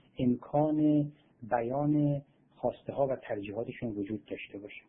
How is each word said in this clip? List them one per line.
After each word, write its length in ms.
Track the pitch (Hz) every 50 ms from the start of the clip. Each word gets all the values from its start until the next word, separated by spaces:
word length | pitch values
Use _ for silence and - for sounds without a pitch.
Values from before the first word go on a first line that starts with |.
| _ _ _ -
امکان 960 | 127 123 123 - - - - 147 156 156 151 151 151 151 151 147 147 147 - _ _ _ _ _ 117 107
بیان 720 | 120 120 117 120 131 143 147 147 151 151 147 147 143 143 - - _ _ _ _ _
خواسته 360 | - - 120 - - - -
ها 140 | - 131 139
و 100 | 135 127
ترجیحاتشون 720 | - - - 113 104 101 104 98 110 120 120 123 - 117 117
وجود 340 | 101 104 101 104 110 104 -
داشته 340 | - 98 - - - - 101
باشه 240 | 101 104 - - -